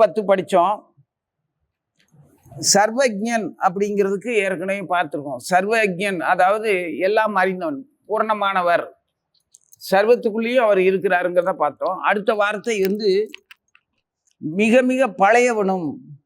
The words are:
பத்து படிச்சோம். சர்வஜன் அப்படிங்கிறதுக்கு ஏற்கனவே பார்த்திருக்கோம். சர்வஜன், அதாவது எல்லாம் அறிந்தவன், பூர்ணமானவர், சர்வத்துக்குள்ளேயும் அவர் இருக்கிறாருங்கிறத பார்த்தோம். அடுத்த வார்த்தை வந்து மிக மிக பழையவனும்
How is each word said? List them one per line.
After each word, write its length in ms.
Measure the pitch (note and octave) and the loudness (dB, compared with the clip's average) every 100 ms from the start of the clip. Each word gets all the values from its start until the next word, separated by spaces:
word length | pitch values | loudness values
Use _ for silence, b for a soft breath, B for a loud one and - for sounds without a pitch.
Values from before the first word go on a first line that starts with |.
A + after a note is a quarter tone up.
பத்து 200 | G#3+ G#3+ G3 | 4 2 0
படிச்சோம். 440 | G3 E3+ F#3 F3+ G#3+ _ _ _ _ _ _ _ _ _ _ _ _ _ _ _ _ - - - | -2 2 0 2 -2 _ _ _ _ _ _ _ _ _ _ _ _ _ _ _ _ -20 -6 0
சர்வஜன் 760 | G3+ G#3+ A#3 C4+ G3+ A3+ A#3 F#3+ - F#3+ | 2 2 2 0 0 -2 -2 -4 -2 -2
அப்படிங்கிறதுக்கு 640 | F3+ G3+ G3+ G3 G3 A3+ A3+ | 0 -2 0 0 -2 -2 -2
ஏற்கனவே 400 | G3 F3+ F#3+ G3 F3 | -2 -4 -4 -6 -4
பார்த்திருக்கோம். 480 | F3 F3+ D#3+ C#3+ B2 - | -2 -2 -6 -8 -10 0
சர்வஜன், 680 | F3+ G3 A3+ G#3+ F3 G3+ F#3 C#3 | 0 2 0 0 -2 -4 -4 -2
அதாவது 360 | F3+ F3+ G#3+ A3 F#3+ F3 - F#3 | 2 2 2 0 -2 -2 -2 0
எல்லாம் 280 | G#3+ A3 G3 | 0 0 0
அறிந்தவன், 360 | F#3+ F#3 E3 C#3 C3+ _ _ | 0 -2 -6 -6 -10 _ _
பூர்ணமானவர், 760 | G#3+ A3 G#3+ G3+ F#3+ F3 E3+ D3 - _ _ _ _ _ _ _ _ - | -4 -2 0 0 0 2 0 -2 -14 _ _ _ _ _ _ _ _ 0
சர்வத்துக்குள்ளேயும் 760 | F#3+ G#3+ A#3+ A#3 G#3 A3+ B3+ A3 | 2 4 2 2 -2 0 2 2
அவர் 140 | G3 F#3 | 4 4
இருக்கிறாருங்கிறத 680 | F#3+ F#3 F3+ F3+ F3 F3 D#3 D3+ | 2 0 0 0 0 0 0 -2
பார்த்தோம். 320 | B2+ D3 F3+ D3+ | -2 -6 -2 0
அடுத்த 220 | G#3 G#3 G#3+ | 0 0 0
வார்த்தை 360 | G3+ G#3+ A#3 G#3+ F#3+ | -2 -2 -4 -2 -2
வந்து 220 | G3+ G3+ F#3+ A3 - _ - _ _ _ _ _ _ _ _ D3+ F3 | 0 0 0 -2 -10 _ -20 _ _ _ _ _ _ _ _ -8 -2
மிக 200 | A3 B3 B3+ | 4 4 4
மிக 200 | B3+ C4 F3 | 0 0 2
பழையவனும் 680 | G3 A#3+ B3 A3 F#3+ F#3+ D#3 A2+ D3 C#3+ | 2 4 2 2 0 -2 -4 -10 -16 -20